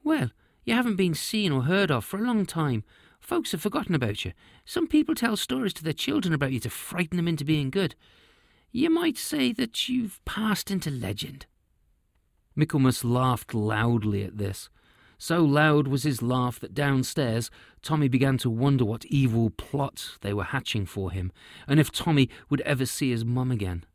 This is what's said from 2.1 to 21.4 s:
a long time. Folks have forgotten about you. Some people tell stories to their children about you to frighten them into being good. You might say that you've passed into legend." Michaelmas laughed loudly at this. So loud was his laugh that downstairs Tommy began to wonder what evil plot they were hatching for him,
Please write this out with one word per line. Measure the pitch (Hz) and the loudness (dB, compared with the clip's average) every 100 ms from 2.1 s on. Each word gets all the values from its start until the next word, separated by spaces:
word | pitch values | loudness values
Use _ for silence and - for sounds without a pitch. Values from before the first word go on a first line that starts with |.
| 196 | -4
a | 240 | 0
long | 226 185 | 0 0
time. | 170 151 113 - _ _ _ | -2 0 -2 -6 _ _ _
Folks | - 349 - | -4 -4 -2
have | 170 | -4
forgotten | 208 269 214 | -2 -4 -2
about | 160 117 104 | 0 0 -4
you. | 90 - _ - | -8 -10 _ -20
Some | - - 330 | -8 -4 2
people | 302 302 320 | 2 2 0
tell | 226 208 | 0 -2
stories | - 254 214 | -2 -2 -2
to | - | -4
their | 160 | -6
children | - - 302 185 | -4 -2 0 0
about | 151 135 | 0 0
you | 127 | -2
to | 117 | -4
frighten | - - 175 170 180 | -8 -8 -4 -2 0
them | 170 | 0
into | 156 | -2
being | 147 156 135 | 0 0 2
good. | 190 180 - _ _ _ _ _ _ _ | 0 -2 -4 _ _ _ _ _ _ _
You | - 330 | 0 2
might | 330 339 - | 4 2 -2
say | - 302 254 | -4 0 0
that | 226 233 - - | 0 -4 -4 -2
you've | 254 220 - | -2 -4 -8
passed | - - 220 202 - | -10 -4 0 -2 -2
into | 190 151 | -4 -4
legend." | 131 101 101 - - - _ _ _ _ _ _ _ _ _ _ - | -4 -6 -6 -8 -12 -20 _ _ _ _ _ _ _ _ _ _ -2
Michaelmas | 151 147 131 123 | 0 4 2 2
laughed | 120 123 127 120 - | 0 2 2 0 -2
loudly | 113 107 107 117 117 107 101 | -4 -2 0 2 2 0 -2
at | 101 104 | -4 -6
this. | 98 98 - _ _ _ _ _ | -6 -8 -14 _ _ _ _ _
So | - 170 | -2 2
loud | 156 143 156 147 135 | 4 6 6 4 2
was | 135 | 0
his | 147 120 | 0 -2
laugh | 117 127 123 - | 0 0 0 -4
that | - | -8
downstairs | 95 143 135 131 - 127 113 117 - - _ | -2 2 2 0 -2 0 -2 -4 -12 -20 _
Tommy | - 156 143 | -4 0 4
began | 131 135 131 | 6 4 2
to | 127 | 0
wonder | 113 139 135 107 | 2 4 4 2
what | 113 | -2
evil | - 139 131 113 113 | -2 2 4 4 2
plot | - - 143 135 - - - | 0 -6 -4 -4 -6 -16 -10
they | 101 | -4
were | 101 | -4
hatching | 90 135 - 107 92 | -2 -4 -2 -4 -4
for | - 95 | -4 -4
him, | 92 90 - | -4 -6 -8